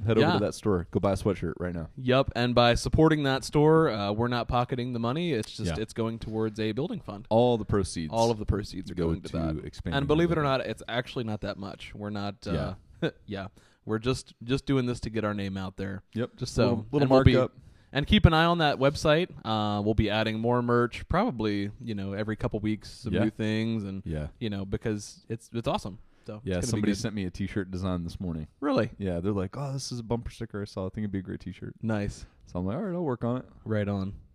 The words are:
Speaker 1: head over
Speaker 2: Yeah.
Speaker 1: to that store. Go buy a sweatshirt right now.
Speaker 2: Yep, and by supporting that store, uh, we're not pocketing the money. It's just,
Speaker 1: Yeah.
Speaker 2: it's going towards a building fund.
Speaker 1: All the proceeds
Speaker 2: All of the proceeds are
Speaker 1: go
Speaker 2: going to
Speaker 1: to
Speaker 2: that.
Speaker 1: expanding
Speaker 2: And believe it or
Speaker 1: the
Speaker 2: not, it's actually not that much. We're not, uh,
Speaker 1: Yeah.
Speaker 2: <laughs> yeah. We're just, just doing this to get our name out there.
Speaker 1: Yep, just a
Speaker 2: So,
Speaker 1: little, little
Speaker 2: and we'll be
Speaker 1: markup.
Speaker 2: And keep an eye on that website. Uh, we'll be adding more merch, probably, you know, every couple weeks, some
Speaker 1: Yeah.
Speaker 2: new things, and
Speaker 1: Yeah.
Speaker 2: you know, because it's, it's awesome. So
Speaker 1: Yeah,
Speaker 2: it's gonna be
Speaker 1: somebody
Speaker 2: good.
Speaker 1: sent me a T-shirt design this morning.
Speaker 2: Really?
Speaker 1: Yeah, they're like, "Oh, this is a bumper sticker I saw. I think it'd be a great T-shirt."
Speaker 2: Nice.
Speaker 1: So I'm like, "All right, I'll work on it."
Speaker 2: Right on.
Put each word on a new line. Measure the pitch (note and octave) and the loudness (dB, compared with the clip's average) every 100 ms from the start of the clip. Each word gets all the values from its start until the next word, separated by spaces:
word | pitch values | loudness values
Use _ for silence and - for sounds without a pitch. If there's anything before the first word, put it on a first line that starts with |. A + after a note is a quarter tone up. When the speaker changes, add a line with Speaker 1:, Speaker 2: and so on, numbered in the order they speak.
| G#2 | 2
Speaker 1:
head | A2 | 4
over | D3+ | 4
Speaker 2:
Yeah. | |
Speaker 1:
to | E3 | 4
that | G2 | 0
store. | - A2 F2+ - | -2 0 0 0
Go | G2+ | 0
buy | G2 | 2
a | F#2+ | 2
sweatshirt | G#2+ F2+ E2+ - | 0 0 -2 -4
right | F2+ | -6
now. | F2 D#2 - | -6 -8 -4
Speaker 2:
Yep, | B2+ B2+ C3+ - | 2 2 2 0
and | B2 | 2
by | A#2+ A#2+ A2+ | 4 4 4
supporting | B2+ - D#3+ D3+ | 2 6 6 6
that | C#3 C3 - | 2 0 0
store, | D3+ D3+ D#3+ D#3 | 4 6 6 4
uh, | G#2+ G2+ | 2 -2
we're | G#2 A#2+ | 0 0
not | B2 A2+ | 0 0
pocketing | B2 B2 B2 B2 | 0 0 -2 -4
the | A#2+ | -2
money. | A#2 D3 F3 | -2 -2 0
It's | A#2 G#2+ - | -2 -2 -4
just, | G2+ D#2+ | -4 -2
Speaker 1:
Yeah. | |
Speaker 2:
it's | A2 | -4
going | - A2+ A2+ | -4 -4 -4
towards | - A2 A2 G#2+ | -6 -2 -2 -2
a | A2 | -2
building | A2 F3+ G3 | -2 -4 -6
fund. | - G2+ - | -10 -12 2
Speaker 1:
All | A2 B2 A#2 | 4 6 4
the | G2+ | 2
proceeds | G#2+ F2+ F2+ D#2+ | 0 0 -4 -2
Speaker 2:
All | A2+ A#2 | 2 2
of | G#2+ | 2
the | G2+ | 0
proceeds | G2 G#2 C#3 - | -2 -2 -8 -8
are | F2 | -2
Speaker 1:
go | E2 | 0
Speaker 2:
going | E2 | -2
to | - | -4
Speaker 1:
to | E2+ | -4
Speaker 2:
that. | D#2+ D#2 - | -2 -4 -8
Speaker 1:
expanding | - - C#3 | -10 -4 -2
Speaker 2:
And | C#3 | 2
believe | D3+ E3+ | 2 2
it | E3 | 2
or | |
Speaker 1:
the | C#3+ | 0
Speaker 2:
not, | C3 A2 | 0 -2
it's | A2 - | -8 -6
actually | A#2 B2+ C3 | -6 -4 -6
not | A2+ G#2+ | -6 -4
that | G2+ F#2 | -6 -6
much. | F#2+ E2+ - - | -10 -12 -14 -10
We're | G#2 | -8
not, | G#2 G2+ G2+ G#2 | -6 -8 -8 -4
uh, | D#2 C#2+ F#2+ - - | -4 -4 -8 -16 -6
Speaker 1:
Yeah. | E3 - | -6 -6
Speaker 2:
<laughs> | - | -10
yeah. | G2 F#2+ - _ _ - | -10 -10 -14 _ _ -4
We're | A2 | -2
just, | A#2+ C3 - - | 0 -2 -6 -12
just | A#2+ C3+ - | -4 -2 0
doing | C3+ B2 | 0 0
this | A#2 | -4
to | A2+ | -6
get | A2 | -2
our | G#2 | -2
name | G#2 G2 F#2+ | -2 -4 -6
out | F#2 - | -8 -8
there. | F#2+ G2 - | -8 -8 -8
Speaker 1:
Yep, | A2 B2 - | -6 -6 -6
just | B2+ | -4
a | - | 2
Speaker 2:
So, | |
Speaker 1:
little, | G#2+ G2 - | 2 2 0
little | C#3+ | 2
Speaker 2:
and | C3 | 6
we'll | C3 | 8
be | C3 B2+ | 10 8
Speaker 1:
markup. | B2+ - - - _ | 4 -4 -20 -20 _
Speaker 2:
And | C3 D3+ | -2 4
keep | G#3+ F3+ | 8 8
an | |
eye | D#3+ | 8
on | E3+ E3+ | 6 4
that | D3+ A2+ | 2 4
website. | C3+ D3+ E3 D3 - - A2 | 2 4 4 4 2 -6 -2
Uh, | A2 G#2+ G#2 | 0 0 0
we'll | G#2 | 2
be | A2 G#2 | 2 2
adding | G#2+ A2 A2 | 2 0 0
more | A#2 B2 | 0 0
merch, | A#2+ A#2+ A#2+ - - | 2 2 2 -2 -2
probably, | E3+ A#3+ A#2+ A2 G2+ G2+ G#2+ | 0 0 0 0 0 -4 -6
you | A#2 G2+ | -8 -6
know, | G2 | -4
every | G2 G#2+ G#2+ | -4 -4 -2
couple | B2 G#2+ | -2 -2
weeks, | G#2+ G#2+ - | -2 -2 -6
some | - - | -10 -2
Speaker 1:
Yeah. | - | 0
Speaker 2:
new | G#2+ | 0
things, | - A2 A2 A2+ A2+ G2 | 0 0 0 0 -2 -4
and | F#2+ F2+ | -6 -6
Speaker 1:
Yeah. | D#2 D2+ - | -6 -6 -6
Speaker 2:
you | A2+ | -6
know, | G2 G2 | -6 -6
because | G#2+ A#2 G#2 - - - | -4 -4 -4 -8 -16 -12
it's, | A2+ - | -12 -8
it's | A#2 B2 | -6 -2
awesome. | F3 G2+ F#2+ - _ - | -4 -4 -14 -18 _ -16
So | G#2+ | -8
Speaker 1:
Yeah, | F#2+ F2+ | -4 -2
Speaker 2:
it's | A2+ | 0
gonna | G#2+ | 0
be | G#2 | 0
Speaker 1:
somebody | |
Speaker 2:
good. | G2+ | 0
Speaker 1:
sent | A2+ G#2 | -2 -4
me | |
a | F#2 | -4
T-shirt | - G2 G#2+ F#2 | -4 -4 -4 -4
design | F#2 F#2+ F2+ | -4 -2 -2
this | E2+ - | -4 -6
morning. | F2+ D#2+ D2+ - | -6 -6 -8 -6
Speaker 2:
Really? | D4 C4 G#2+ - | -2 0 0 -2
Speaker 1:
Yeah, | F#2+ F2 | -4 -2
they're | F#2+ | -2
like, | G2+ F#2 B2 | -2 -4 -6
"Oh, | C#3 | -8
this | C3+ - | -8 -8
is | B2 | -8
a | |
bumper | A2+ A#2+ A#2 | -4 -6 -6
sticker | - A#2 G2+ | -10 -10 -8
I | G2+ | -8
saw. | - F#2+ | -6 -6
I | |
think | - G#2 | -6 -6
it'd | |
be | G2 | -4
a | |
great | F#2 F2+ | -6 -10
T-shirt." | F2+ - - - | -10 -12 -14 -6
Speaker 2:
Nice. | A2 G#2+ G2+ - - _ - | -4 -2 -2 -6 -14 _ -10
Speaker 1:
So | F2+ | -6
I'm | F#2 | -4
like, | C3 | -4
"All | |
right, | G#3 | -4
I'll | F3 D#3+ | -4 -2
work | A#2+ | -2
on | A#2+ B2+ | -2 -4
it." | - - | -6 -12
Speaker 2:
Right | A2 G#2+ G2+ | -4 -2 0
on. | G2 F#2+ - - | -2 -4 -8 -16